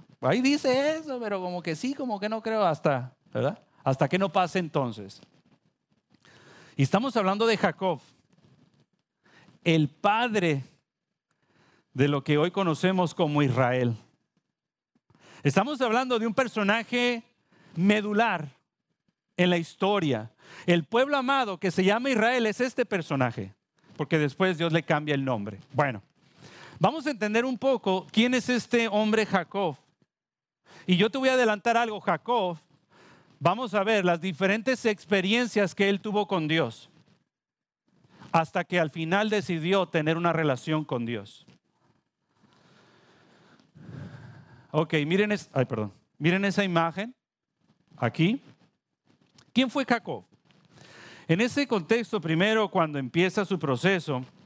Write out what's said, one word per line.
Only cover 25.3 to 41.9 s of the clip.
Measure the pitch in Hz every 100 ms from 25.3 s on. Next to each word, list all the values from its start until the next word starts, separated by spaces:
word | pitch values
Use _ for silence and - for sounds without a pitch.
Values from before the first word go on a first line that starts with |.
| 117 101 98 -
Bueno, | - 143 104 - _ _ _ - - - -
vamos | 190 320 285
a |
entender | 226 208 220
un | 254 247
poco | 269 254 196 185 -
quién | - 240
es | 254 -
este | 247 - 240 226
hombre | 208 214 220 208
Jacob. | 196 165 196 185 131 _ _ _ _ _ _ _ _ _ - -
Y | 180
yo | 214
te | 269
voy | 262
a |
adelantar | 254 233 208 240 233
algo, | 233 208
Jacob, | - 165 - 240 185 160 _ _ _ _ - - _ -
vamos | 151 208 247
a | 202
ver | 196 214 180
las | 170
diferentes | 185 151 190 214 226 254 226
experiencias | 202 - 196 185 233 240 214 190
que | - 196
él | 202
tuvo | 220 208 202
con | 190 156
Dios, | 160 123 - - _ _ _ _ _ _ _ _ _ _ _ _ - -
hasta | 165 160 190
que | 170 180
al | 160
final | 170 160 196 220
decidió | 208 156 170 165 196 180
tener | 165 151 165
una | 175
relación | 160 151 127 - 156 147
con | 127 117
Dios. | 113 104 - _ _ _ _ _